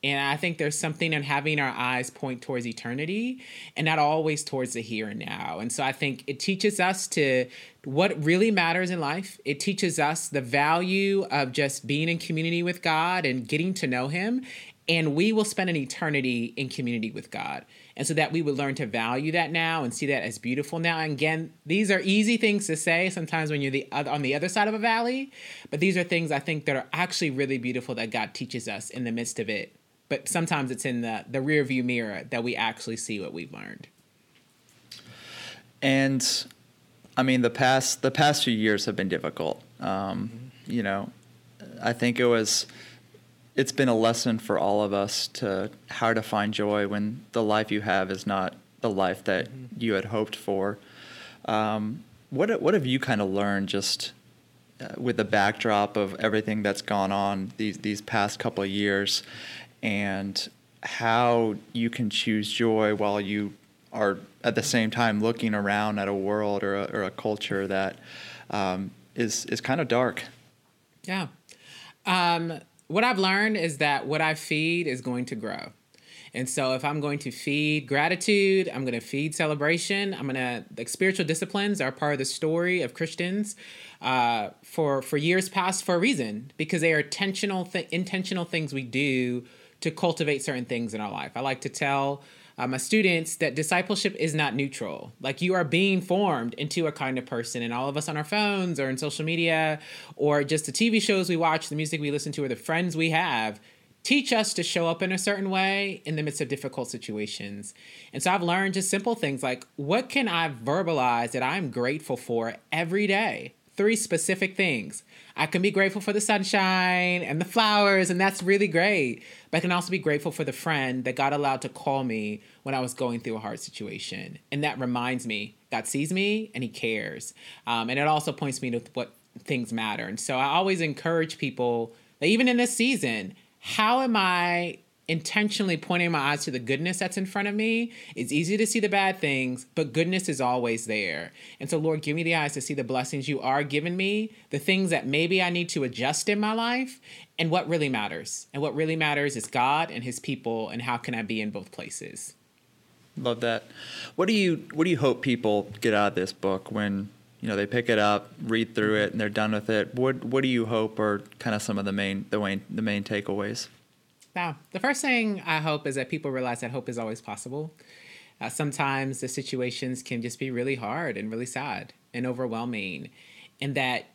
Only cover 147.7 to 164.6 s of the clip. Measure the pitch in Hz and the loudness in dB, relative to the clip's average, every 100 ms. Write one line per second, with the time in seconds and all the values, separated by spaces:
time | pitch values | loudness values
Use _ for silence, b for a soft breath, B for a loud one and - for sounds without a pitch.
147.7 | 165 147 120 104 82 - - - 139 147 | 0 2 0 -2 -6 -8 -10 -8 -4 -4
148.7 | 127 160 160 156 147 143 120 107 131 127 | 0 -2 0 0 2 0 -2 -4 0 2
149.7 | 147 165 73 123 120 - 135 117 113 110 | 2 0 -4 -8 -8 -6 -6 -4 -4 -6
150.7 | 120 120 120 - 117 107 110 107 101 95 | -6 -4 -4 -4 -6 -4 -4 -4 -8 -12
151.7 | - - - - - - - _ _ _ | -14 -12 -12 -14 -14 -16 -18 _ _ _
152.7 | _ _ _ _ - 127 117 120 113 - | _ _ _ _ -6 -2 -2 0 -2 -6
153.7 | B B B B - 185 220 190 160 - | B B B B 0 2 4 4 2 -4
154.7 | 151 170 160 143 117 139 120 110 104 98 | 0 2 4 4 2 0 2 4 2 0
155.7 | 107 117 104 104 90 92 - 98 95 - | -2 2 4 4 2 -4 -2 -2 -2 -4
156.7 | 110 104 98 101 - _ _ 113 101 101 | -4 -2 -2 -6 -12 _ _ -4 -2 0
157.7 | 123 120 110 104 104 - - 78 113 113 | 0 2 4 6 4 0 -12 -2 0 0
158.7 | - 107 107 104 - 107 104 107 107 107 | 0 2 4 2 0 -2 0 0 0 2
159.7 | 110 98 123 131 127 117 131 135 123 110 | 0 2 0 0 0 0 2 2 2 2
160.7 | 113 110 110 107 101 101 - 117 104 - | 2 0 0 0 0 -4 -8 -2 -2 -2
161.7 | 101 98 98 98 98 101 107 104 98 - | -2 -2 -2 -2 -4 -2 -2 0 -2 -4
162.7 | 101 110 101 101 104 - 98 101 113 - | -4 -2 -2 -2 -4 -2 -4 -4 -6 -10
163.7 | - _ _ _ _ - - 175 151 | -14 _ _ _ _ -14 -6 -6 -6